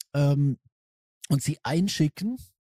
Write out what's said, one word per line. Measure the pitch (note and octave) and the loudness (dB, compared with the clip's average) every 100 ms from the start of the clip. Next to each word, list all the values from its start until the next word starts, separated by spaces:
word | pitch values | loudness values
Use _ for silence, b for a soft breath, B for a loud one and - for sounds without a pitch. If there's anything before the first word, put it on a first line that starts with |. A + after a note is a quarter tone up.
| - | -6
ähm, | C#3+ C#3+ C#3+ C#3+ A#2+ _ _ _ _ _ _ - | 0 2 2 2 -2 _ _ _ _ _ _ -2
und | C#3+ | 0
sie | - - | 0 -4
einschicken, | - D#3+ G3 - D3+ - G#3 B3+ - _ _ | -2 0 0 2 0 0 -6 -8 -12 _ _